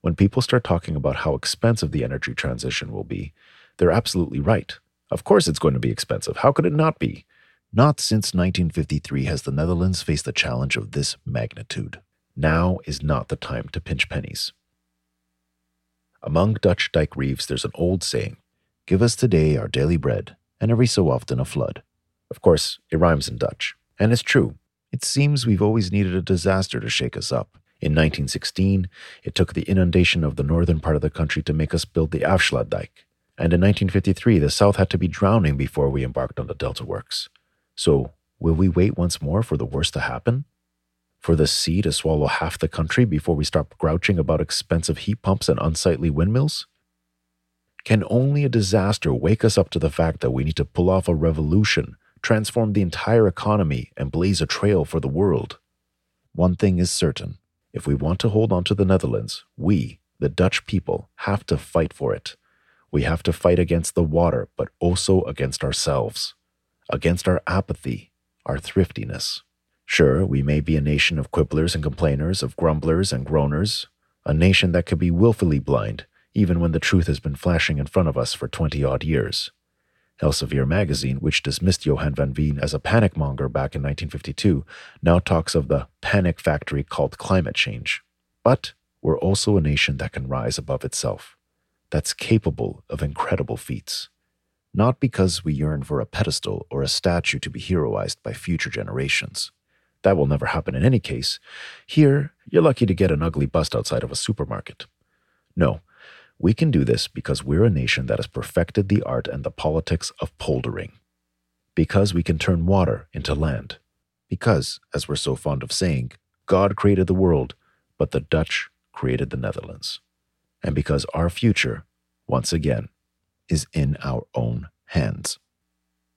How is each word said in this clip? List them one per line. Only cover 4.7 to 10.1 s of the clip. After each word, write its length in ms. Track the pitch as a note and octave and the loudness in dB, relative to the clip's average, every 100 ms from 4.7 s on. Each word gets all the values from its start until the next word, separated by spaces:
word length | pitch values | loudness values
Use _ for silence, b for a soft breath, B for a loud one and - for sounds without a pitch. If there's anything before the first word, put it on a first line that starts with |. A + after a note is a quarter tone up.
| - _ _ _ | -16 _ _ _
Of 120 | - | -8
course 240 | - G#3 D#3+ | 4 4 4
it's 120 | D2+ | 2
going 160 | D#2+ | 2
to 60 | C2 | 2
be 100 | B1+ | -2
expensive. 480 | A1+ - - - - | -4 -6 -6 -6 0
How 140 | C3 | 2
could 140 | C#3+ E3 | 2 0
it 60 | |
not 260 | D3 D#3 - | 2 0 0
be? 280 | - - _ b b b b | -4 -6 _ b b b b
Not 280 | G2 C#3 C#3+ | 4 4 4
since 340 | - A2 G2+ | 0 0 0
nineteen 360 | F2+ F2+ F2+ E2+ | 0 0 2 -2
fifty-three 560 | D#2+ D2 D2 - C#2 C2 | -2 -2 -4 -4 -4 -2
has 160 | C#2+ | -2
the 100 | - | -4
Netherlands 500 | C#2 D#2+ F2 F#2 F2+ | -2 0 2 0 -2
faced 240 | - | -2